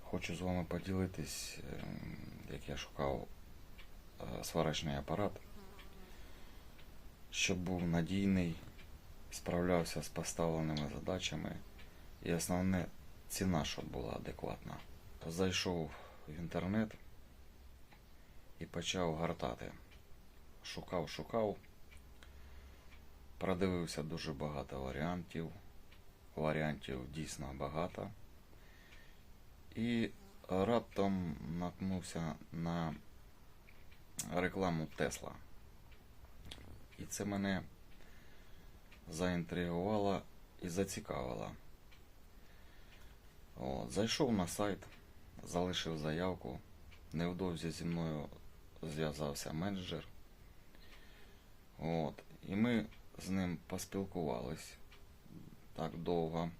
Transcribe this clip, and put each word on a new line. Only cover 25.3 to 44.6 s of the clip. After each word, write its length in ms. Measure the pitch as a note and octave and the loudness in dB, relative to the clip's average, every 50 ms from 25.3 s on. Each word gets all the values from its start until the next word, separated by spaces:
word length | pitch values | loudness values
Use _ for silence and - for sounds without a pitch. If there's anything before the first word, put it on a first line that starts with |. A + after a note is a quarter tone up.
| - E2 E2 D2+ - - - - - - - - - - - - - - - - - - | -2 -2 -2 -2 -4 -8 -12 -12 -14 -14 -14 -14 -16 -16 -16 -16 -16 -16 -18 -8 -2 2
Варіантів 720 | D2+ D#2 D2+ D#2 D2+ D2+ D2 C#2 - - C2+ B1+ B1+ C2 | 4 4 4 6 4 2 2 0 -2 -2 -2 -2 -2 -4
дійсно 420 | C#2+ D#2+ D2 C2 - - C#2+ C2+ C#2 | -2 -4 -2 -2 -2 -4 -4 -4 -2
багато. 580 | C#2 C#2 C#2 D2+ D#2 E2+ F#2 - F#2+ G2 G#2 - - - - - - - - - - - - - - - - - - - - - - - - - - - - - - - - - | -2 -2 0 2 2 0 0 0 -4 -4 -4 -6 -10 -12 -14 -14 -16 -16 -16 -16 -16 -16 -16 -16 -16 -16 -16 -14 -14 -14 -14 -16 -16 -16 -16 -16 -16 -16 -16 -16 -16 -14 -8 0
І 340 | - A2+ A#2+ A#2+ A#2 A2+ - - - - - - - - - | 2 4 4 6 6 4 4 0 -8 -14 -16 -16 -14 -2 2
раптом 840 | F#2 F#2+ G2 G#2+ A#2+ A2+ A2 - - - G2 G2 G2 F#2 F2+ E2 D2 - - C2 E2 F2 | 6 6 8 8 8 6 4 2 2 4 6 6 6 4 2 0 0 -2 -2 -2 0 0
наткнувся 760 | F2+ F2 E2+ - F#2+ F#2+ F#2+ F2+ E2+ - - E2+ E2 D#2+ C2+ - - - | 0 -2 -2 0 0 2 2 2 0 -2 -2 0 0 0 0 -4 -8 -6
на 440 | - E2+ E2 E2+ E2+ E2+ E2 D#2+ D2+ - - - - - - - - - - - - - - - - - - - - - - - - - - - D#2+ | -4 0 0 2 2 2 2 0 0 -4 -8 -14 -14 -14 -16 -16 -16 -18 -18 -18 -18 -18 -18 -16 -16 -14 -14 -14 -14 -14 -14 -10 -6 -6 -4 0 2
рекламу 540 | F2 F2+ F2+ - F#2+ F#2+ F2+ E2+ D#2+ D#2 D2 - | 4 4 4 4 4 4 4 4 4 2 0 0
Tesla. 340 | - D2+ B1 - - - - - - - - - - - - - - - - - - - - - - - - - - - - - - - - - - - - - - | 2 2 2 2 -2 -6 -6 -8 -8 -10 -10 -12 -12 -12 -14 -16 -16 -16 -16 -16 -16 -16 -16 -16 -16 -14 -14 -14 -12 -10 -10 -10 -10 -10 -12 -12 -12 -14 -14 -10 -10
І 40 | - | -8
це 220 | - - - G#2 | -6 -2 0 0
мене 360 | G#2 G2+ G2 G2 G2 F#2+ F2+ - - - - - - - - - - - - - - - - - - - - - - - - - - - - - - | 2 4 4 4 4 4 2 0 -4 -10 -14 -14 -14 -12 -12 -12 -12 -12 -14 -14 -12 -14 -14 -12 -12 -12 -12 -12 -14 -14 -14 -16 -16 -16 -14 -10 -8
заінтригувало 1120 | - - F3+ F2+ F2+ F2 E2 - - F2 F2 F2 E2+ E2+ F2+ G2+ G#2+ G#2 G2+ G2+ G2 - - - - - - - - - | 0 4 4 6 6 4 2 2 2 2 2 4 4 4 4 6 6 6 6 6 6 4 2 -4 -12 -14 -14 -14 -12 -6
і 80 | - F2+ | -6 -2
зацікавило. 840 | E2 F#2 G2 G2 - A2 - - - D2 B1+ B1+ A#1+ A1 G#1+ G#1 - - - - - - - - - - - - - - - - - - - - - - - - - - - - - - - - - - - - - - - - - | 2 2 2 2 2 -4 -2 -2 0 0 0 0 0 -2 -2 -4 -6 -8 -12 -14 -14 -14 -14 -16 -16 -16 -16 -16 -16 -16 -16 -16 -16 -16 -16 -16 -16 -14 -14 -14 -14 -14 -14 -14 -14 -14 -14 -14 -14 -14 -16 -16 -16 -16 -16 -14 -8
От, 360 | - B1 C2 C2+ B1+ G#1+ A#1+ | -4 -2 0 0 0 -2 0
зайшов 420 | C2 F2+ G#2+ A2+ - - D#3+ B2 A2+ | 2 4 4 4 6 6 6 6 8
на 140 | G2+ F2+ | 6 6
сайт, 320 | F2 - - | 4 2 2